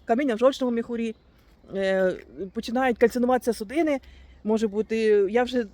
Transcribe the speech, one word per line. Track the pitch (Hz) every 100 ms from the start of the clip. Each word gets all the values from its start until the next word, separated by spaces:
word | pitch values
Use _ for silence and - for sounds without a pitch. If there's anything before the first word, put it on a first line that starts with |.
каміння | - 226 285
в | 214
жовчному | 254 269 254
міхурі, | 233 226 233 226 214 _ _ _ _ -
е, | 196 190 190 185 - - 123 185
починають | 226 - 233 262 220
кальцинуватися | 240 247 247 254 247
судини. | 214 208 277 320 277 - - - -
Може | 208 220 220
бути, | 202 220 226 220 208 196
я | 226
вже | 247 247 214